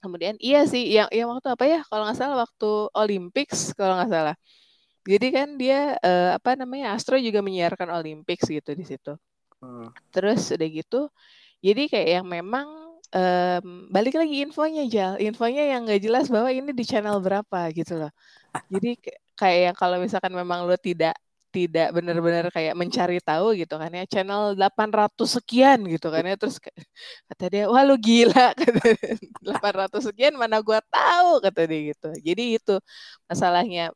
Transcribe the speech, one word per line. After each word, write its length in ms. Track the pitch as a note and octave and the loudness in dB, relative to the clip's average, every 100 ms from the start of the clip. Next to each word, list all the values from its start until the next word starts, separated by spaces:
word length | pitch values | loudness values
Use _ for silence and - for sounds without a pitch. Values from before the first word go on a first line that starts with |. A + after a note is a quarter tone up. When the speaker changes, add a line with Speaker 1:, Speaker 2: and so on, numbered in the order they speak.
Speaker 1:
Kemudian 320 | F#3+ F3 E3+ G#3+ | -12 -8 -8 -6
iya 240 | A#3 C#4+ D#4+ | 2 4 4
sih, 240 | B3 A3+ | 0 2
yang, 160 | G#3+ G3+ | 2 2
yang 160 | A3 A#3 | 0 -4
waktu 240 | B3 C4+ | -6 -6
apa 100 | A#3+ C4+ | 0 2
ya, 100 | E4 C#4+ | 2 -2
kalau 160 | A3 | -6
nggak 160 | G#3+ B3 | -4 -4
salah 240 | C4 C4+ | -2 -2
waktu 280 | A#3 _ G#3+ G#3+ G#3 | -4 _ -2 -2 -2
Olympics, 800 | - G#3+ G3+ F3 C4 C#4+ - - - | -2 0 -2 -4 -4 -4 -6 -8 -2
kalau 160 | G3 | 0
nggak 160 | F#3 A3 | 0 0
salah. 240 | E3 D3+ D#3 _ _ _ _ _ _ - | 0 0 -4 _ _ _ _ _ _ 0
Jadi 220 | G3+ B3+ | 2 4
kan 240 | C4+ C#4+ | 0 -2
dia, 400 | C#4+ B3+ C4+ C#4+ - | -2 0 0 0 0
eh, 320 | F3+ F3+ F3+ | 2 4 2
apa 240 | F3 - C4 | 0 -2 -2
namanya, 400 | B3+ C4+ B3+ G#3 | -4 -8 -6 -6
Astro 160 | - C4 | 0 0
juga 240 | A#3 G#3 G3 | 2 -2 -2
menyiarkan 480 | F#3 E3+ - F3 | -2 -2 -2 -6
Olympics 560 | E3+ D#3 D3+ D#3+ F3 - | -6 -6 -12 -8 -4 -2
gitu 240 | D3+ - | -4 -8
di 80 | D3 | -12
situ. 320 | E3 C3+ - D3 _ _ _ _ | -10 -14 -14 -16 _ _ _ _
Speaker 2:
Hmm. 320 | B2+ A#2+ A2+ - _ | -20 -18 -18 -20 _
Speaker 1:
Terus 400 | F#3 G3 G#3+ F3+ | -2 0 0 -2
udah 180 | - D#3+ | -4 -4
gitu, 320 | D#3 - B3 D4 _ _ _ _ _ | -6 -6 -4 -6 _ _ _ _ _
jadi 200 | F#3 G#3+ D4 | 0 0 0
kayak 220 | A3+ E3 F3+ | 0 2 0
yang 80 | F#3 | -2
memang, 400 | F3 F3+ B3 D4 D#4 D#4+ E4 _ | -8 -6 -8 -8 -16 -20 -20 _
em, 720 | F#3 F#3 F3+ F3+ F3+ F3+ F3+ - | -2 2 2 0 -2 -6 -18 -4
balik 320 | F#3+ A#3 D4+ | 0 0 0
lagi 240 | D#4+ C#4 | -2 -2
infonya, 400 | C#4+ D4+ D#4 D#4 C4+ | -6 -2 -4 -2 -2
Jal. 240 | A3 F#3 G3 | -2 -2 -2
Infonya 400 | G#3+ A#3 A#3 C4+ | -4 -2 -4 -2
yang 240 | D4 B3+ A3+ | -2 -2 -2
nggak 160 | G3+ | -2
jelas 240 | G#3 A#3+ C#4 | 0 0 2
bahwa 240 | A3+ B3 | 0 0
ini 240 | C4 C#4 | -2 -4
di 80 | B3+ | -6
channel 400 | A3+ B3 G#3 G3+ | -2 -2 0 -2
berapa 480 | F#3 G3 G#3+ F#3 E3+ | 0 -2 -4 -6 -6
gitu 320 | D#3+ D#3+ E3 | -6 -6 -6
loh. 80 | D3+ _ _ _ _ - _ | -8 _ _ _ _ -16 _
Jadi 320 | F#3+ A3+ A#3+ | -4 -4 -6
k-, 160 | - - _ - | -12 -18 _ 0
kayak 220 | G3 F3+ F3+ | 2 4 2
yang 60 | F3+ | 2
kalau 240 | F3+ F3+ | -2 0
misalkan 320 | F3+ F#3 F#3 | -2 -4 -4
memang 320 | F3+ F3+ F3 F3 | -6 -6 -4 0
lo 80 | |
tidak, 400 | F3+ F#3+ E3+ E3 - _ _ _ | 0 0 0 0 -2 _ _ _
tidak 400 | F#3 F3 E3 D#3+ | -4 -2 0 0
benar-benar 560 | E3+ F3 E3+ E3+ E3+ F3 | 0 -2 0 0 0 -2
kayak 240 | E3+ D#3+ E3+ | -2 -4 -4
mencari 400 | F3 - F3 F3 | -4 -2 -2 -2
tahu 400 | - D#3 G#3+ G#3 | -2 0 0 0
gitu 160 | E3 | -4
kan 160 | D#3 D#3+ | -8 -8
ya, 160 | F3 F#3 | -10 -6
channel 480 | G3+ F#3+ G3+ G#3 | -4 -2 -2 -2
delapan 320 | G3 G3 - G#3+ | 2 0 2 -2
ratus 480 | A3 G#3 - A#3+ B3 | 2 0 0 -4 -4
sekian 400 | - A#3 C4+ C4 G3 | -2 4 6 6 2
gitu 160 | E3 E3+ | -4 -2
kan 160 | D#3+ | -4
ya, 160 | F3 G3 | -2 -4
terus 240 | A#3 C4 | -4 -8
k-, 80 | - - D3 _ - - _ | -18 -20 -20 _ -20 -20 _
kata 180 | - F3+ | -10 -4
dia, 140 | G3 G#3 | -2 4
"Wah, 160 | A#3+ | 6
lu 160 | C#4 C4+ | 6 6
gila," 560 | G#3+ A#3 A#3 B3+ B3 | 6 6 8 8 6
<laughs> 60 | - | 4
kata 180 | D4+ A#3 A#3 | 2 4 4
dia, 240 | G#3+ - - - - | 2 0 -8 -10 -14
"delapan 300 | F#3+ - G3+ F#3+ | -6 -4 -2 -2
ratus 320 | F#3+ G#3 A3 | -4 -4 -6
sekian 240 | G#3 C4+ D4 | 2 2 2
mana 240 | A3+ A3 | 0 0
gua 160 | G#3+ A3 | 2 0
tahu," 640 | _ - - F4 F4+ D4+ | _ 0 4 4 6 4
kata 240 | G3 F#3 E3 | 2 0 0
dia 240 | D#3+ D3+ | 0 -4
gitu. 240 | D3+ D#3 E3 | -8 -10 -8
Jadi 220 | D3+ F3+ A#3+ | -4 -2 0
itu 240 | A3+ - G3 _ - - - _ | -2 0 -2 _ -20 -20 -20 _
masalahnya. 640 | F#3 F#3 F3 A#3 F3 E3 | -2 2 2 0 -4 -6